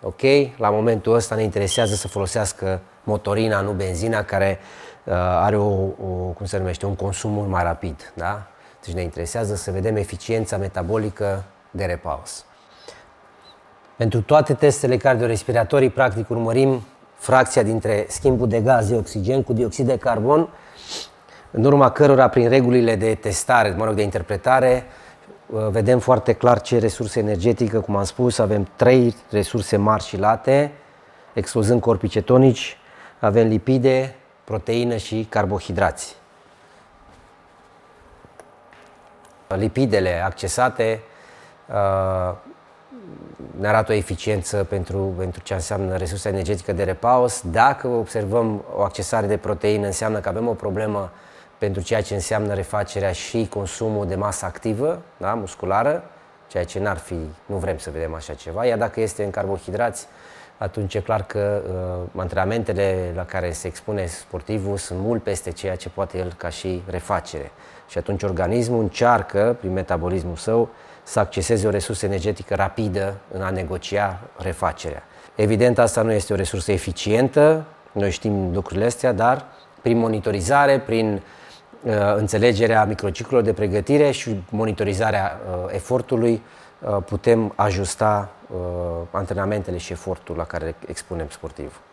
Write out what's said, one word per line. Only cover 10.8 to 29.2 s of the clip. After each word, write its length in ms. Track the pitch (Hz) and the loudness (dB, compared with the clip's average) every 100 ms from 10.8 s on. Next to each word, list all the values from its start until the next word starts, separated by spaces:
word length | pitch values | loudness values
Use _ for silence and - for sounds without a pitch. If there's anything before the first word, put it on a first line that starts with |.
| 87 110 107 95 101 98 92 _ _ | -2 -2 -2 -4 -4 -4 -8 _ _
de 140 | 92 | -6
repaus. 600 | 95 87 - 71 - - - _ _ - - - - _ - _ - - _ _ _ _ | -4 -4 -6 -8 -8 -16 -18 _ _ -20 -20 -20 -20 _ -20 _ -20 -20 _ _ _ _
Pentru 260 | 117 113 | 0 0
toate 320 | 101 147 131 | 4 4 4
testele 420 | 139 147 139 127 127 | 4 4 4 2 2
cardiorespiratorii, 920 | 135 123 117 113 - 117 110 147 131 | 4 2 2 -2 0 0 2 4 4
practic, 400 | - 127 107 110 | 4 0 0 -4
urmărim 520 | 117 117 120 135 131 104 - _ | -2 0 4 4 2 -4 -20 _
fracția 480 | _ - 131 127 - | _ 2 4 4 2
dintre 440 | 107 113 104 104 107 | 2 0 0 0 -2
schimbul 400 | - 139 127 120 | 0 2 2 2
de 120 | 117 | 2
gaze, 360 | 110 127 104 117 | 4 4 4 0
oxigen 460 | 104 110 95 135 | -2 -4 0 0
cu 100 | - | 0
dioxid 340 | 117 120 - 127 | 0 0 0 0
de 100 | 127 | 2
carbon, 520 | 107 110 117 151 165 - - - - - - - - - - | 0 0 4 4 2 -4 -20 -20 -14 -14 -14 -20 -20 -20 -8
în 140 | - | 2
urma 260 | 127 143 131 | 6 8 6
cărora, 380 | - 147 135 127 | 6 6 8 6
prin 200 | - 120 | 6 6
regulile 480 | 131 120 123 117 110 | 6 6 6 4 4
de 180 | 110 | 2
testare, 600 | 107 110 95 - 120 107 95 | 0 -2 -4 4 4 4 2
mă 80 | |
rog, 100 | 110 | 0
de 80 | 104 | 0
interpretare, 840 | 101 101 90 101 - 131 127 127 123 - - - - - - | 0 -2 -4 -2 2 4 6 2 0 -20 -20 -20 -20 -20 -10
uh, 200 | 110 107 | -4 -2
vedem 300 | 104 101 127 | 0 4 4
foarte 340 | 107 127 - | 6 2 4
clar 280 | 110 123 120 | 4 6 4
ce 180 | - 120 | 4 2
resurse 400 | 107 - 110 - | 2 0 -4 -2
energetică, 640 | 107 101 101 110 113 110 | 0 2 2 2 2 0
cum 160 | 101 101 | 0 -2
am 80 | |
spus, 340 | 98 - 123 113 | -2 0 0 2
avem 300 | 107 104 95 - | 2 2 -2 2
trei 400 | 120 127 120 107 | 6 8 6 0